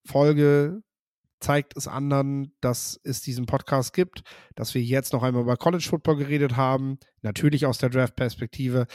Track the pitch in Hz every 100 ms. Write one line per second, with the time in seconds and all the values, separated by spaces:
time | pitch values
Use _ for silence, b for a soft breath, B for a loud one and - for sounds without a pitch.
0 | - 143 147 147 147 143 147 196 - _
1 | _ _ _ _ - 143 139 - - 131
2 | 143 139 139 139 139 _ 127 120 - -
3 | - 123 - 123 123 135 - 139 135 -
4 | 180 - - B B - 113 127 120 135
5 | - 123 127 123 120 123 170 175 - 160
6 | - 147 143 147 143 123 131 135 135 135
7 | b _ 113 98 147 147 139 117 127 127
8 | 127 - 123 - 117 - 131 127 120